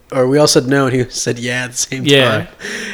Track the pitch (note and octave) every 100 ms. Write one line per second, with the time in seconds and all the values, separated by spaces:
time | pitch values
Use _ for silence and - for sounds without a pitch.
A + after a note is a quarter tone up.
0 | - C3 B2+ C#3+ D3 D#3 B2+ C#3 C3 B2+
1 | A#2+ - C3+ A#2+ B2 B2 B2 B2 - C3
2 | C#3+ C#3 B2 G#2+ - - - - -